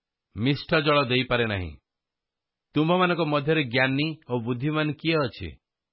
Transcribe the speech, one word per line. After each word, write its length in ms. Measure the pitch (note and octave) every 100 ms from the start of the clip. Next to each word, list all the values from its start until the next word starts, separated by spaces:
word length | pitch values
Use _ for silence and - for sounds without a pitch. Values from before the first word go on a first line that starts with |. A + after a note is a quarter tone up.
| _ _ _ F#2+
ମିଷ୍ଟ 340 | B2 C#3+ - D#3+
ଜଳ 180 | D3+ C#3+
ଦେଇପାରେ 420 | B2+ B2+ B2+ B2 A2+
ନାହିଁ। 260 | G2 F2 C#2 _ _ _ _ _ _ _ _ _
ତୁମମାନଙ୍କ 480 | D3 D#3+ F3+ F3+ E3
ମଧ୍ୟରେ 380 | D#3 D3 C#3+ D#3+
ଜ୍ଞାନୀ 420 | B2+ B2+ C3 C3+ D#3 D3+ -
ଓ 60 | B2
ବୁଦ୍ଧିମାନ 480 | A2+ B2 D3 D#3 D3+
କିଏ 240 | D3 D#3+ D#3+
ଅଛି? 320 | C3 - E2+ C2+ _ _ _